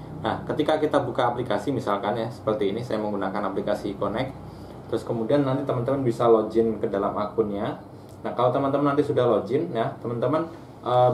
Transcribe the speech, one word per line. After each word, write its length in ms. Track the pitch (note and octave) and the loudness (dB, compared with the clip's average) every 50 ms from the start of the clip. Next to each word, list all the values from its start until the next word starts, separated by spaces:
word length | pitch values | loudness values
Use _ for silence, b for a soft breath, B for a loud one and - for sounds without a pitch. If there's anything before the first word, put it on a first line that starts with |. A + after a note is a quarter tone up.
| B B B - | B B B -4
Nah, 240 | - A2+ A2+ - - | -4 -2 -2 -2 -4
ketika 320 | - A#2 - D3+ - - B2+ | -2 -2 0 2 2 2 2
kita 240 | D3+ D3 - C#3+ | 2 2 2 0
buka 320 | B2+ B2 G#2+ - B2 A#2+ - | 0 0 0 0 0 0 0
aplikasi, 400 | B2+ A#2 - G#2 - - - C3 | -2 -2 -2 -2 -2 0 -2 -2
misalkan 400 | - - G#2 G2+ G2 G2+ G2+ G#2 | 0 0 0 0 0 0 -2 -2
ya, 160 | A2+ A2+ - | -2 -2 -4
seperti 400 | - - - A2+ G#2+ - G#2 F#2+ | -6 -4 -2 -2 0 2 2 0
ini, 160 | G2 A#2 B2 | 0 -2 -2
saya 160 | - A2 A2 | -2 -2 -2
menggunakan 480 | G#2+ G#2 G#2 G2 F#2+ F#2+ G2 G#2 G2+ G2 | -2 -2 -2 -2 -2 -2 -2 -2 -2 -2
aplikasi 480 | F#2+ G#2 G2+ G#2 G#2 - - G2+ G2 - | -2 -2 0 0 -2 -2 -2 -4 -4 -4
Connect. 320 | G#2 G2 G2+ A#2 C3+ - - B B B B B B B B B - | -4 -2 -2 -2 -4 -4 -6 B B B B B B B B B -6
Terus 160 | - A#2+ A2+ | -4 -4 -4
kemudian 400 | - - A#2 A#2 A2 A2 C#3 D3 | -2 -4 -4 -2 0 2 4 4
nanti 240 | C#3 B2+ C3 C#3+ C#3+ | 4 2 0 0 0
teman-teman 400 | C3+ B2 A#2+ A#2+ B2+ C#3 C#3 C3 | -2 -2 0 0 0 0 0 0
bisa 240 | A#2+ A2 - A#2+ A#2 | 0 2 4 6 6
login 480 | A2+ A2 G#2+ - - A2+ A2+ A2+ G#2+ G2+ | 6 6 4 4 2 4 4 4 2 -2
ke 80 | - | -2
dalam 320 | G#2 G2+ G2 G2+ G2+ G2+ G2+ | -2 0 0 0 0 -2 -2
akunnya. 720 | G#2 G2+ - A2+ G#2 G2+ G2+ G2+ A2 C3 - - - B B B B B B - | -4 0 0 0 0 0 -2 -4 -4 -4 -6 -8 -12 B B B B B B -10
Nah, 160 | - G#2+ G#2 | -8 -6 0
kalau 160 | - B2 B2 | 2 2 4
teman-teman 400 | B2+ C#3 C#3 C3+ C#3+ C#3+ D3 C#3+ | 4 2 2 2 2 2 2 2
nanti 80 | C#3 D3 | 2 2
sudah 240 | C#3 - C3 C3+ B2 | 2 2 2 4 4
login, 480 | A#2+ A2 G2 F#2 G2 B2 D#3 E3+ F3 | 4 4 2 2 2 0 0 0 0
ya, 240 | - A2+ A2 - - | -2 -2 -2 -2 -4
teman-teman, 480 | - - A#2 A#2+ A#2 A#2+ B2+ D3+ D#3+ E3 B B B B B B - - | -6 -6 -6 -2 0 0 2 2 0 0 B B B B B B -8 -2
eh, 260 | A#2 B2 B2 B2 B2 | 2 4 6 6 6